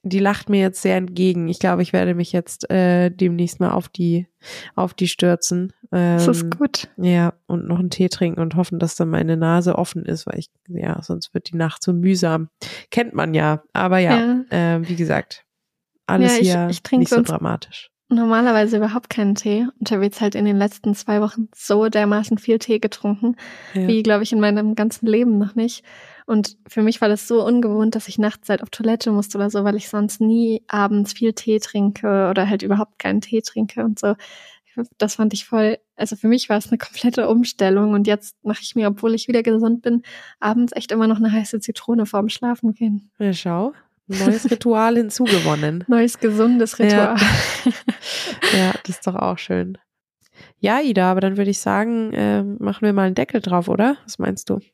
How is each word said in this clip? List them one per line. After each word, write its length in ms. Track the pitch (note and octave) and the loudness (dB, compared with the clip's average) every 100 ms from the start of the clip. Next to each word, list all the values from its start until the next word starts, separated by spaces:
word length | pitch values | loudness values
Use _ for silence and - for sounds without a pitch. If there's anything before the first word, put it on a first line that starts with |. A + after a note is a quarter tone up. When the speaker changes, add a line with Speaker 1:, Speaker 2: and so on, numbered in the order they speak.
| F#3+ | -2
Speaker 1:
die 120 | G3 | 0
lacht 280 | G3 G#3 - | 0 0 0
mir 120 | G3+ | 2
jetzt 220 | F#3+ F#3 | 2 0
sehr 140 | F#3+ F#3 | 0 0
entgegen. 500 | F#3 F3+ F#3 F3 E3 | -2 0 0 2 -2
Ich 100 | F3 | -2
glaube, 240 | F#3 F3 | 0 0
ich 100 | F3+ | 0
werde 220 | F#3 F3+ | 0 0
mich 160 | F3 E3+ | 0 -2
jetzt, 400 | F3 - - - | -4 -4 -12 -2
äh, 400 | F#3+ F3+ F3+ F3+ | 2 4 4 2
demnächst 480 | F3+ F#3 E3+ F3 - | 0 0 0 -2 0
mal 140 | F3+ | 0
auf 160 | - - | 0 -4
die, 400 | - F3 E3+ F3+ _ - - - - | -4 0 0 -4 _ -20 -18 -10 -4
auf 180 | F#3 | -4
die 140 | - F3 | -2 -4
stürzen. 640 | - F3+ E3+ - F3 F#3+ _ - | 0 0 2 -2 -2 -4 _ -6
Speaker 2:
Das 380 | F3+ F3 E3+ E3+ | 0 2 4 2
ist 140 | E3 | 0
Speaker 1:
Ähm, 80 | E3 | -4
Speaker 2:
gut. 380 | E3+ C#4+ - - - | -2 -2 -2 -10 -2
Speaker 1:
ja, 360 | F3+ F3 E3+ - _ | 2 4 2 -2 _
und 200 | F3 - | -6 -2
noch 140 | E3+ | -2
einen 100 | F3+ | -2
Tee 180 | - F#3 | 0 -2
trinken 320 | - F3 E3+ | 0 -2 -2
und 140 | E3 | -2
hoffen, 240 | D#3+ F3 E3+ | -2 -2 -2
dass 160 | E3 | -4
dann 140 | - E3 | -2 -2
meine 280 | E3 D#3+ E3 | 0 0 2
Nase 400 | E3 E3+ F3 - | 2 2 2 0
offen 280 | F3+ F3 | -2 -6
ist, 220 | - D#3+ - | -6 -6 -6
weil 120 | - | -10
ich, 120 | - _ - | -10 _ -14
ja, 340 | F3 E3+ - | -6 -6 -6
sonst 300 | D#3+ E3+ - | -6 -10 -10
wird 160 | F3 - | -16 -10
die 60 | E3 | -4
Nacht 260 | E3 - | -4 -4
so 100 | - | -2
mühsam. 580 | F3 F#3 F#3 F3 D#3+ D#3+ _ - - - | 0 2 2 0 0 -4 _ -18 -18 -4
Kennt 240 | - A#3 | -4 -2
man 200 | - D#3+ | -2 0
ja, 280 | D#3 D3+ D#3 _ | 2 2 0 _
aber 260 | - F#3 F#3 | -2 2 2
ja, 180 | F3 A#3 | 4 2
Speaker 2:
Ja. 200 | A#3 B3+ B3+ | 2 0 0
Speaker 1:
ähm, 380 | F3 E3+ E3 E3 | 0 0 0 -2
wie 80 | E3+ | -4
gesagt, 480 | D#3+ D3 - - _ _ _ _ _ _ - | -2 -2 -4 -18 _ _ _ _ _ _ -2
alles 280 | F#3 F#3+ A#3+ | 2 4 4
Speaker 2:
Ja, 40 | |
ich, 100 | F#3 | 4
Speaker 1:
hier 160 | F3 F3 | 2 0
Speaker 2:
ich 120 | F3 | -4
trink 160 | - B3+ | -2 0
Speaker 1:
nicht 80 | - | 2
so 80 | A#3+ | 2
Speaker 2:
sonst 140 | A#3 | 0
Speaker 1:
dramatisch. 600 | D#3+ E3 - - - - _ _ | -2 -4 -6 -8 -20 -20 _ _
Speaker 2:
normalerweise 680 | A#3 A3+ A3+ B3 A3 G#3+ G#3+ | 0 2 2 4 4 2 0
überhaupt 340 | G#3+ A#3 - | 0 -4 -6
keinen 240 | - G3+ | -2 0
Tee 320 | G3+ G#3+ G#3 B3 _ | 0 0 0 -2 _
und 100 | G#3 | -4
habe 140 | G3+ | 0
jetzt 160 | G3+ - | 0 0
halt 160 | G#3 G3+ | -2 0
in 80 | |
den 120 | G#3 G3 | 2 2
letzten 380 | G3+ - G#3+ | 0 -2 -4
zwei 260 | G3+ - G#3 | -2 0 0
Wochen 280 | G#3 - A3 | 0 -4 -8
so 360 | - - G#3 A3 | -8 0 2 2
dermaßen 500 | A3 G#3 G#3 G#3 G#3+ | 2 2 0 0 -4
viel 220 | - A3 | 0 0
Tee 180 | - A3 | 2 -2
getrunken, 560 | G#3+ - G3+ G3+ A#3 A#3+ - - - | -2 -4 -4 0 -2 -2 -10 -20 -8
Speaker 1:
Ja. 140 | F#3+ F#3 | -2 2
Speaker 2:
wie, 140 | A3 | 2
glaub 180 | A3 G#3 | 2 2
ich, 100 | A3 | 2
in 60 | A3 | 2
meinem 380 | G#3 G#3 G#3+ A3 | 2 2 0 0
ganzen 300 | A3 - A#3 | -2 0 0
Leben 320 | A3 B3 G#3 | 2 4 2
noch 180 | G3+ A#3 | 0 -2
nicht. 280 | A#3 - - - - - - | -4 -6 -20 -20 -20 -20 -2
Und 280 | A3 G#3 - - | 0 0 -8 -8
für 140 | - | 0
mich 180 | G#3+ A#3 | 0 2
war 80 | G#3+ | 0
das 200 | G#3 - | 0 0
so 160 | A#3 G#3+ | 0 2
ungewohnt, 480 | B3 A#3 G#3 A3 | 2 2 0 0
dass 140 | A3+ - | -2 -6
ich 100 | G#3 | -2
nachts 300 | G#3+ - - | -2 -4 -4
halt 120 | G3 | -4
auf 80 | G#3+ | -4
Toilette 420 | - A3+ A3+ A3+ | -4 -2 0 0
musste 260 | G#3 G#3 G3+ | -2 -2 -4
oder 100 | G3+ | -2
so, 140 | G3+ | 0
weil 140 | G3+ G#3 | 0 -2
ich 120 | - | -4
sonst 320 | G#3 G#3 - | -4 -4 0
nie 420 | A3 A3+ A3+ A3 - | 2 4 2 -2 -4
abends 460 | G#3 G3+ G#3 G3+ | -2 0 0 -2
viel 200 | - A3+ | -2 -2
Tee 260 | A3 - G#3+ | -2 -2 -2
trinke 680 | - G#3 G3+ G3+ G#3+ G3 F#3+ | 0 0 0 0 0 2 2
oder 180 | F#3+ G3 | 0 0
halt 140 | G3 | -2
überhaupt 340 | G3 G3+ - _ | 0 0 -2 _
keinen 220 | F#3+ G3+ | -2 -2
Tee 220 | - A3+ | 0 -4
trinke 420 | - - G#3+ A#3+ | -4 -4 -4 -2
und 140 | A3+ G#3+ | -4 0
so. 140 | G3+ G#3 - - - _ _ - A#3+ _ | -2 -2 -8 -20 -20 _ _ -10 -10 _
Das 160 | G#3 | -4
fand 180 | - A3 | 0 -2
ich 140 | G3+ - | -2 -4
voll, 320 | A3 G#3+ A3+ _ - | 0 0 -2 _ -10
also 200 | G#3+ G#3+ | -8 -2
für 120 | A3 | 0
mich 200 | B3 - | 2 2
war 80 | G#3+ | -2
es 100 | - | 0
eine 80 | A#3+ | -4
komplette 500 | - - B3 A#3+ - | -4 -2 -2 0 2
Umstellung 640 | A3+ A#3+ - F#3+ G3 G#3 | 2 2 0 2 4 4
und 120 | G#3 G#3 | 2 2
jetzt 300 | G#3 - _ | 0 -4 _
mache 160 | G#3 G#3+ | -8 -6
ich 120 | - | -4
mir, 140 | A#3+ G#3 | -2 -2
obwohl 260 | G3+ A3+ | 0 -2
ich 120 | A3+ - | -2 0
wieder 140 | A#3+ | 0
gesund 400 | A3 A3 A3+ A#3 | 2 2 2 0
bin, 200 | A#3+ A#3+ - - - - | 0 -2 -2 -20 -20 -6
abends 340 | G#3+ A3+ A#3+ - | -2 0 0 -2
echt 160 | - | -4
immer 140 | A3 A3 | 0 2
noch 100 | G#3+ | 2
eine 160 | A3+ | 2
heiße 280 | A3 G#3 A3 | 2 -2 -6
Zitrone 440 | - - - A#3 G#3 | -6 -8 -2 0 0
vorm 220 | G3+ G#3 | -2 -2
Schlafengehen. 840 | - B3 A#3+ A3+ G#3+ A3+ G3+ G3+ _ | -2 -4 0 -2 0 -2 -2 _ _
Speaker 1:
Ja, 140 | G3+ | -2
schau. 400 | F3 F3+ E3+ A#3 - _ _ - | -2 -4 -2 -4 -8 _ _ -8
Neues 420 | F#3+ F#3+ A3 B3 | 0 2 2 0
Speaker 2:
<laughs> 0 | |
Speaker 1:
Ritual 460 | A3+ A#3+ A3 A3+ A#3 | 0 2 2 2 2
hinzugewonnen. 880 | G#3+ - B3 F#3+ D#3+ D3+ D3+ E3 F3+ | 0 -2 2 2 2 0 -2 -4 0
Speaker 2:
Neues, 320 | A#3 A#3 - | 2 2 0
gesundes 580 | A3+ G#3+ A3+ B3 A3 - | 0 2 4 4 2 2
Speaker 1:
Ja. 360 | G#3 G#3 G3+ | 4 4 4
Speaker 2:
Ritual. 20 | A3 | 2
<laughs> 560 | G3+ - - - B3+ - - - - - - C4 - G3 | 2 2 -2 -2 -2 -2 -8 -8 -10 -10 -10 -4 0 2
Speaker 1:
Ja, 160 | F#3 - | 2 -2
das 120 | - F3 | -8 -6
ist 100 | - | -6
doch 80 | |
auch 240 | F#3 F#3 F3+ | -2 -4 -4
schön. 400 | - F#3 F3+ F#3+ _ _ _ _ _ _ - _ | -2 -2 -2 -10 _ _ _ _ _ _ -20 _
Ja, 220 | G3 B3 | 0 0
Ida, 300 | D4 F#3+ F#3 | 2 2 2
aber 100 | F#3 | 2
dann 160 | F#3+ G3 | 0 0
würde 140 | G3+ | -2
ich 80 | G3 | -2
sagen, 500 | G3+ G3 A3+ A#3 A3 | -2 -2 -2 -2 -4
ähm, 420 | - G#3 G#3 G3+ G#3+ | -2 0 0 -2 -4
machen 220 | G3+ G3+ | -6 -2
wir 100 | G#3+ | 0
mal 120 | G3 F#3+ | 2 0
einen 80 | |
Deckel 260 | F#3 - A#3 | 0 -2 -2
drauf, 280 | G3 F3 F3 | 0 -2 0
oder? 280 | F#3 A#3 C#4+ | 0 0 0
Was 140 | - - | -8 -6
meinst 320 | - F#3+ - | -6 -4 -4
du? 100 | G3 _ | -6 _